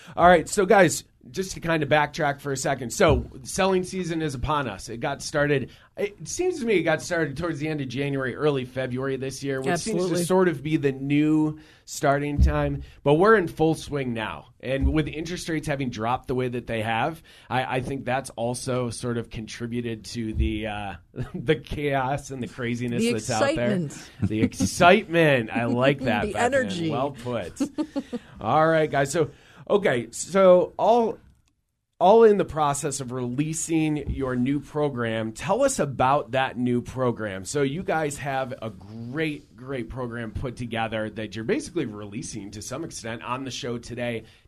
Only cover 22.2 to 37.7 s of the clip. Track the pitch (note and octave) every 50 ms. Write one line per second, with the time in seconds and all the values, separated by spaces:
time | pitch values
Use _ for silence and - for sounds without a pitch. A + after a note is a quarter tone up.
22.2 | - - C3+ B2+ A#2+ - - - A#2+ A#2 A#2+ A#2+ B2 A#2+ A#2+ A#2+ A2+ A#2 A#2 A2
23.2 | A2 B2+ A2+ A2 - C#4 - A#2+ A#2+ A#2+ G#2 - E2+ C#3 - - - - - -
24.2 | A2 F#2 G#2+ A2 A2+ - - - - - - - F3+ F3 G3 A3 - D3+ E3 E3+
25.2 | D#3+ D3+ C#3 B2 A2 G2 F2+ A#2 A#2+ A#2 A#2 A#2+ B2+ C#3+ D3 - - B2 G#2+ G#2
26.2 | - - - - A#3+ B3 C#4 C4+ B3+ - F#3 E3+ E3 D#3+ - A#2+ C#3 - A#3+ -
27.2 | - B2 A#2+ G#2+ F2+ E2 - - C#4 C#4+ - - D4+ D#4 - C#4+ C#4 - B3 A#3
28.2 | - - - - - A2 C3+ D#3 D#3 D#3+ D#3+ D#3+ D#3 D3 C#3+ C#3 C#3 C#3 - E3+
29.2 | C#3+ - - _ _ - - - C#3+ - - G3+ F#3 F3 C3+ A#2+ A#2 - - -
30.2 | - D#3 E3 G3 F#3+ F#3 F3+ F3+ E3 - - - E3 G3+ A#3 A#3+ A3+ G3+ - -
31.2 | - - _ _ _ _ _ _ _ _ _ _ _ _ _ - E3+ F#3 A3 A3+
32.2 | A#3 G#3+ G#3 F#3+ D3+ A#2+ C3+ D#3 D3+ C#3+ C#3+ - D#3+ C#3+ A#2+ - C3+ A#2+ B2+ C3
33.2 | B2 B2 B2 C3+ D3+ D#3 D#3+ - - - E3 D#3+ D#3 D#3 D3+ D3 - - - C3+
34.2 | C3 B2+ B2+ B2 B2 C#3 C#3+ D3 C#3+ - - D3+ D3 C#3+ B2+ A#2+ A#2 A2+ A2+ A2+
35.2 | A2 A2 A2 - - D3+ G3+ A#3+ C#4 C#4 - - D#3 C#3+ A#2 - C3 C3 C#3+ D3
36.2 | - A2 B2 C3 C3 B2+ E2 A#2 B2 B2 A#2+ A#2+ A#2+ - - B2+ B2+ B2 A2 F#2+
37.2 | A2 G#2 F#2+ F#2+ F#2+ - - D3 C#3 C3+